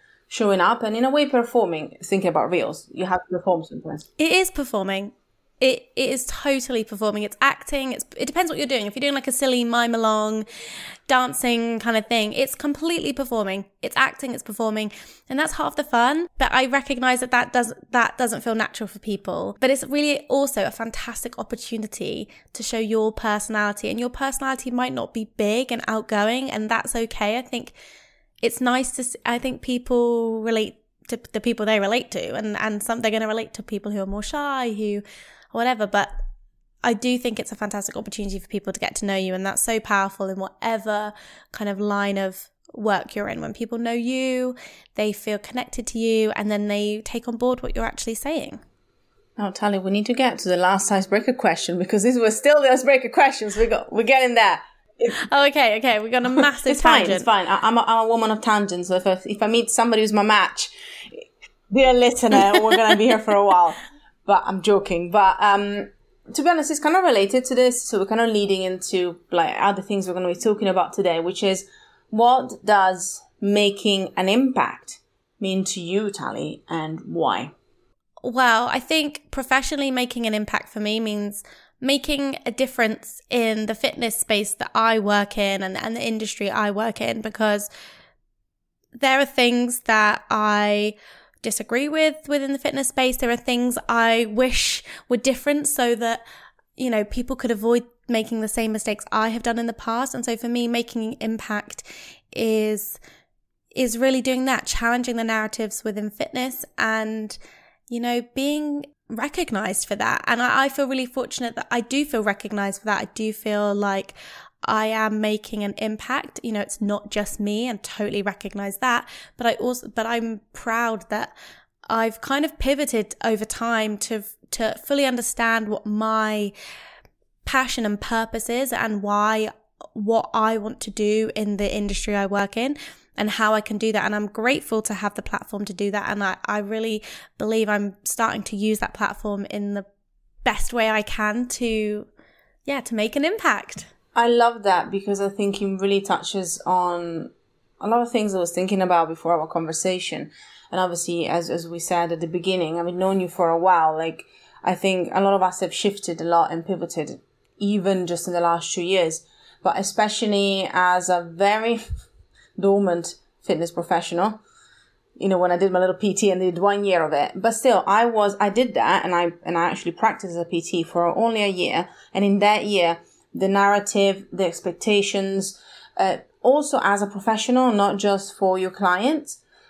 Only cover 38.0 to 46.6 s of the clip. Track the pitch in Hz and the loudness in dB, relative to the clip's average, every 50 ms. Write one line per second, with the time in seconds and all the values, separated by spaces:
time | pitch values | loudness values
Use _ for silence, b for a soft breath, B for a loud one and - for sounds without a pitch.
38 | 208 196 - - 202 196 196 190 - - - 196 - 196 185 - - - - - | -10 -8 -8 -8 -6 -6 -6 -8 -8 -8 -8 -6 -6 -6 -6 -4 -6 -6 -4 -4
39 | 208 202 196 190 190 185 185 185 190 196 - - - - 226 220 220 - 214 196 | -2 -2 0 0 -2 -2 -2 -2 -4 -4 -2 -2 0 0 0 -2 0 0 0 0
40 | 196 196 - - 196 190 190 196 190 190 - _ - 226 226 214 196 220 208 208 | 0 0 -2 -4 -6 -4 -4 -6 -8 -8 -8 _ -4 -2 -2 -2 -2 -2 -2 -2
41 | 214 208 208 B B B B B B B - - 208 202 196 190 208 208 202 202 | -4 -6 -8 B B B B B B B -10 -6 -6 -4 -4 -2 -2 0 0 0
42 | 202 202 202 196 196 190 185 - - - _ _ _ - - 233 208 214 196 - | 0 0 0 -2 -2 -4 -6 -10 -16 -20 _ _ _ -18 -10 -4 0 0 0 0
43 | - - - 208 202 202 - - - - 208 - 233 214 233 226 233 233 233 240 | -2 -6 -8 -6 -6 -6 -6 -6 -8 -8 -8 -8 -8 -6 -6 -4 -4 -2 -2 -2
44 | 233 247 262 262 262 262 254 254 254 254 247 247 B B B B B B _ - | -2 -2 -2 -2 -2 -2 -2 -2 -2 -4 -6 -8 B B B B B B _ -4
45 | 214 214 202 - - 214 208 208 - - - 247 - - - - 226 - - 220 | -2 -2 -4 -4 -6 -6 -6 -6 -8 -8 -8 -8 -8 -8 -8 -10 -8 -8 -4 -2
46 | 226 226 226 220 214 214 - - 202 208 208 208 | 0 2 2 2 2 0 0 -2 -2 -2 -2 -2